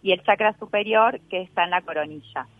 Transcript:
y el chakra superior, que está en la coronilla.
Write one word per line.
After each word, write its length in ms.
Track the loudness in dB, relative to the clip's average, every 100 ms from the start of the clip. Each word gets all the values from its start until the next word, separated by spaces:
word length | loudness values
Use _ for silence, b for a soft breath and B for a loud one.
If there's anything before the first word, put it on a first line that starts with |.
y 100 | 0
el 120 | 0
chakra 320 | 2 2 2 0
superior, 600 | -6 -4 0 4 4 0 _
que 120 | -8
está 220 | -6 -2
en 80 | 0
la 100 | -2
coronilla. 640 | -4 -6 -6 -10 -12 -12 -12